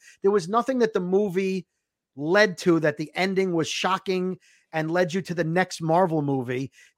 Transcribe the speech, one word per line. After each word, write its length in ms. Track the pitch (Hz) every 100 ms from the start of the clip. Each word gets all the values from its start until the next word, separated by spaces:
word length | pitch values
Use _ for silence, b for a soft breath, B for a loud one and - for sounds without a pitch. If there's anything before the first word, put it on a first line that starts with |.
| B B
There 80 | 196
was 180 | 202 165
nothing 300 | 226 233 254
that 160 | 220
the 60 | 202
movie 680 | 180 190 208 180 190 190 - _ _ _ _ 131
led 400 | 156 202 208 165
to 220 | 185 165
that 160 | 156 147
the 140 | 151
ending 380 | - 190 190 190
was 160 | 170 147
shocking 680 | - 185 185 - 185 185 180 b b b
and 180 | 160 156
led 220 | 175 180
you 80 | 185
to 140 | -
the 100 | 175
next 380 | 160 175 180 -
Marvel 400 | 160 170 185 156
movie. 500 | 143 135 123 127 135 b b